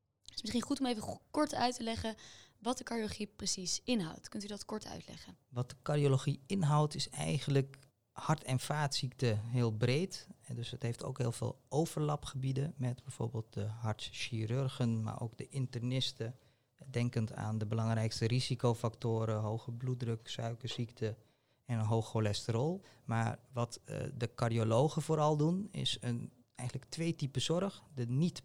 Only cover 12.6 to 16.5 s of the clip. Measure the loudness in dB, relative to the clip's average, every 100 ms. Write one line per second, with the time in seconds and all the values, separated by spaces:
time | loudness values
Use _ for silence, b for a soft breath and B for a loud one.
12.6 | -2 -2 -2 -2 -8 -6 -4 -4 -6 -4
13.6 | -4 -2 -2 -2 -6 -6 -4 -2 0 0
14.6 | 0 0 2 2 0 -4 -6 -8 -8 -4
15.6 | -2 -2 -2 0 0 -2 -6 -8 _